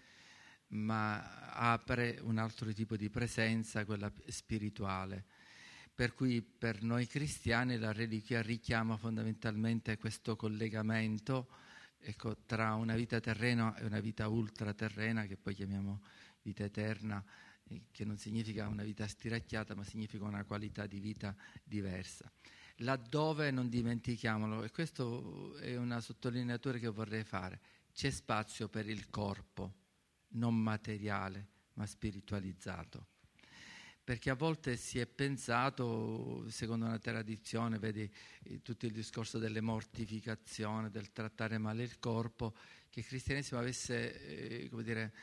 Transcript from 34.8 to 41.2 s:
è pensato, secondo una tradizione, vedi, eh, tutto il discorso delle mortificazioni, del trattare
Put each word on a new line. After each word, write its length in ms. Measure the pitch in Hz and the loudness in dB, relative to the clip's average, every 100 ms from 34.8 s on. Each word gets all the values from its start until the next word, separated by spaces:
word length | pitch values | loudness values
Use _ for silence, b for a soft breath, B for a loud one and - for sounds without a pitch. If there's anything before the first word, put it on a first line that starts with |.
| - 127 | -2 -2
è 80 | 120 | -2
pensato, 1400 | - 139 135 - 117 131 135 123 113 113 113 120 123 113 | 0 0 0 2 4 4 2 0 2 0 -2 -4 -4 -6
secondo 360 | 113 113 113 113 | -4 0 0 0
una 120 | 113 | 0
tradizione, 800 | 117 113 107 110 - 117 117 110 | -2 -2 -2 -6 -2 0 2 2
vedi, 320 | 110 104 107 B B B | 0 0 -4 B B B
eh, 180 | - 101 | -12 -10
tutto 260 | - 117 120 | -6 -4 -2
il 60 | |
discorso 460 | 110 107 - 113 120 | -4 -6 -4 -4 -2
delle 220 | 110 107 | 0 0
mortificazioni, 1300 | 110 110 110 - 110 107 117 110 - - 107 110 110 | 0 0 -2 -6 -4 -4 -4 -6 -6 -4 -2 0 -2
del 220 | 110 101 | -4 -6
trattare 440 | - | -4